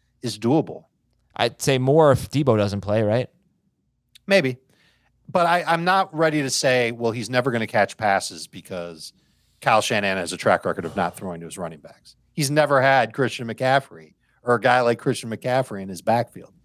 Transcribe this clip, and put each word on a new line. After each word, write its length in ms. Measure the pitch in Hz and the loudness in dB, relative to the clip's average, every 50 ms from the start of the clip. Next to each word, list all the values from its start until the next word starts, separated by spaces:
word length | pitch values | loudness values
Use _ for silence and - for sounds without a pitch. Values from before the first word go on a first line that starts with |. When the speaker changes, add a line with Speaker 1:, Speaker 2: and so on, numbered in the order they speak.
| _ _ _ _ | _ _ _ _
Speaker 1:
is 160 | - 113 110 107 | -10 -10 -8 -2
doable. 460 | 113 117 - 160 98 87 78 - _ _ _ _ _ _ _ _ _ _ - | 0 0 2 2 0 -2 -10 -18 _ _ _ _ _ _ _ _ _ _ -4
Speaker 2:
I'd 260 | - 117 120 - - | -2 -2 -2 -2 -2
say 180 | - 147 135 127 | -2 0 0 2
more 340 | 127 131 147 160 156 143 | 2 2 4 6 6 6
if 180 | 135 165 - - | 4 4 0 -4
Deebo 260 | - 139 156 131 113 | -4 -2 2 2 2
doesn't 240 | 107 101 101 101 101 | 2 2 0 -2 -6
play, 200 | 92 101 104 113 | -4 -2 0 0
right? 260 | 110 104 107 123 - - _ _ _ _ _ _ _ _ _ _ _ _ _ _ _ _ _ - - | 2 2 0 0 -2 -6 _ _ _ _ _ _ _ _ _ _ _ _ _ _ _ _ _ -14 -2
Speaker 1:
Maybe. 320 | - 196 190 143 131 127 - _ _ _ _ _ _ _ _ _ _ _ _ _ - | 2 2 4 4 2 -4 -6 _ _ _ _ _ _ _ _ _ _ _ _ _ -4
But 180 | - 180 170 | -2 0 2
I, 180 | 165 175 175 170 | 2 2 0 2
I'm 180 | 160 170 165 170 | 0 0 0 2
not 300 | 180 190 190 185 - 156 | 2 2 2 0 0 0
ready 280 | 151 165 160 151 151 | 0 0 2 2 0
to 80 | 139 131 | -2 -2
say, 420 | - - - 135 127 127 120 113 | -2 0 2 2 2 2 2 0
"Well, 200 | 120 120 120 113 | -2 -2 -2 -2
he's 180 | 107 127 107 117 | -2 -4 -6 -2
never 200 | 127 123 123 139 | -2 0 0 0
gonna 160 | 117 113 110 | -2 -2 -4
catch 300 | - - 107 98 - - | 0 0 0 0 0 -2
passes," 500 | - 110 104 98 95 - - 95 82 82 | -4 0 0 0 0 0 -4 -12 -14 -18
because 680 | - - 95 - - 95 90 85 85 82 78 - - _ _ _ _ _ _ _ _ _ _ | -18 -18 -20 -14 -12 -10 -10 -10 -12 -14 -16 -20 -20 _ _ _ _ _ _ _ _ _ _
Kyle 200 | - 135 113 110 | 0 2 2 2
Shanahan 360 | - - 120 104 101 98 95 95 | 2 0 -2 -2 -2 -2 -2 -4
has 140 | 87 80 | -4 -6
a 40 | 90 | -8
track 280 | - - 110 92 85 - | -2 2 2 2 2 2
record 200 | 92 80 98 85 | -4 -4 -4 -6
of 120 | 80 - | -6 -4
not 200 | 101 87 87 - | -4 -4 -4 -4
throwing 240 | - 98 92 87 82 | -8 -12 -12 -12 -12
to 60 | 85 | -14
his 120 | 80 - 95 | -14 -12 -12
running 220 | 87 82 82 73 | -12 -12 -12 -16
backs. 360 | - - - _ _ - _ _ _ _ - | -20 -20 -20 _ _ -20 _ _ _ _ -6
He's 160 | 160 147 135 | -4 -2 0
never 300 | 147 151 147 139 143 131 | 2 2 2 4 4 4
had 320 | 131 135 131 123 117 104 | 4 4 4 4 2 0
Christian 340 | 98 - 131 117 - - 123 | -2 -2 -2 -2 -2 -6 -10
McCaffrey 680 | 113 110 - 127 131 135 139 - - 85 80 80 78 _ _ _ _ _ _ | -10 -6 -2 0 2 2 0 0 -4 -20 -20 -20 -20 _ _ _ _ _ _
or 120 | - 123 120 | -2 0 0
a 60 | 113 | 2
guy 200 | 113 123 123 127 | 4 4 4 4
like 180 | 123 120 120 117 | 4 2 0 0
Christian 300 | - - - - - 113 | -2 -4 -4 -4 -6 -10
McCaffrey 540 | 110 - - 123 123 135 127 - 110 98 | -10 -6 -4 -2 -2 -2 -2 -4 -8 -12
in 80 | 95 95 | -10 -12
his 100 | 92 85 | -12 -8
backfield. 540 | 82 107 113 120 117 - - 90 85 - _ _ _ | -2 0 0 0 0 -4 -8 -20 -20 -20 _ _ _